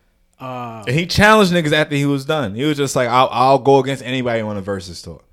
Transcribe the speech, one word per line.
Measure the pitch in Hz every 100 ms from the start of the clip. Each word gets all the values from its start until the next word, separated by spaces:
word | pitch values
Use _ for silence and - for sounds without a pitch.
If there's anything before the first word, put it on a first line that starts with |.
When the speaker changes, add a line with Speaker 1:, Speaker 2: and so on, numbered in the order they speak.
| _ _ _ _
Speaker 1:
Uh, | 127 127 120 113 -
Speaker 2:
And | 147
he | 175
challenged | - 208 220 185
niggas | 175 151
after | 151 147 143
he | 143
was | 139 139
done. | 156 107
He | 110
was | 151 143
just | 135 139
like, | 120
"I'll, | 127 131
I'll | 117 131 139
go | 139 135
against | 131 131 117
anybody | 131 120 113
on | 107 101
a |
Versus | 95 98 90 82
tour." | 85 78 _